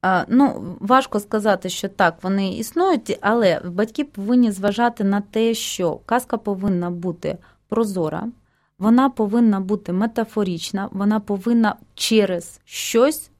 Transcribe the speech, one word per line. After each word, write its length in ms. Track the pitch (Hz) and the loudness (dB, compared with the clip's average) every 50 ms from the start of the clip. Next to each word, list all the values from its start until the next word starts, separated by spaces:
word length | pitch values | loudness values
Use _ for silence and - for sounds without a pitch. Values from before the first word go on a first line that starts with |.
А, 240 | - 185 190 180 - - | 0 2 0 0 0 2
ну, 480 | 214 247 285 269 - - 101 180 180 - | 4 4 4 4 2 -2 -10 -12 -12 -10
важко 400 | - 196 247 262 262 - - 208 | 0 2 4 4 2 2 -4 -6
сказати, 500 | 202 208 - 214 202 220 202 185 - 190 | -4 -2 -4 -2 2 2 0 0 -2 -8
що 200 | - - - 196 | -8 -6 -8 -8
так, 280 | 190 - 196 170 165 - | -2 2 2 2 2 0
вони 280 | - 185 190 196 196 190 | -4 -2 -2 0 -2 -2
існують, 640 | - - 220 - - 330 359 381 349 247 - - - - | -4 -6 -8 -6 -2 0 2 2 2 0 0 -4 -6 -2
але 400 | - 202 220 240 226 190 165 - - | 0 0 0 2 4 2 2 2 -2
батьки 380 | 180 175 180 214 220 - - 294 | -6 -2 -2 -2 -2 -2 -6 -6
повинні 480 | 285 _ - 196 202 247 247 247 226 | -6 _ -10 -4 0 4 4 4 4
зважати 520 | 202 185 190 208 202 208 240 240 233 - 214 | 2 0 -2 -2 0 2 0 0 0 0 0
на 180 | 196 196 202 | 0 0 0
те, 320 | 202 - - 220 226 226 233 | -2 -4 -2 0 0 0 0
що 460 | 220 - - - - 185 170 147 - _ | -2 -4 -8 -6 -2 -2 -2 -2 -4 _
казка 320 | - 226 254 247 _ - - | -2 -2 -2 -2 _ -6 -6
повинна 520 | - - 202 185 190 202 190 175 175 175 | -4 -4 -6 -2 -2 -2 0 0 -2 -4
бути 480 | 175 175 170 185 170 175 - 156 147 - _ _ _ _ _ _ | -6 -6 -6 -6 -6 -4 -6 -8 -8 -8 _ _ _ _ _ _
прозора, 540 | - 220 233 214 196 180 165 156 156 160 202 233 240 _ _ _ _ _ _ _ _ _ | -2 -2 -2 -2 -2 -2 -4 -2 -4 -4 -6 -8 -10 _ _ _ _ _ _ _ _ _
вона 300 | 185 214 233 247 262 277 | 2 4 4 4 4 2
повинна 500 | 254 - 220 202 202 233 240 226 208 190 | 0 -2 -4 0 2 2 4 4 2 2
бути 340 | 196 185 208 208 208 - 175 | 0 -2 -4 -4 -2 -4 -2
метафорична, 960 | 185 208 233 226 - 226 220 - 220 208 185 175 165 - - - 196 196 - | -2 -2 -2 0 -2 -4 -2 -2 -2 -2 -2 -2 -6 -6 -6 -6 -6 -6 -6
вона 280 | - 190 202 202 214 220 | -6 -2 0 2 0 0
повинна 560 | 208 - 208 196 190 233 240 233 226 208 185 - - _ _ | 0 -2 -6 -4 0 2 2 4 4 2 0 -2 -12 _ _
через 640 | - - - 226 220 208 185 185 170 165 - - - _ | -8 -2 2 4 4 4 2 0 -4 -6 -10 -18 -20 _
щось 640 | _ - - - - - 226 240 285 311 - - - _ _ | _ -12 -10 -8 0 2 4 4 4 2 -2 -8 -16 _ _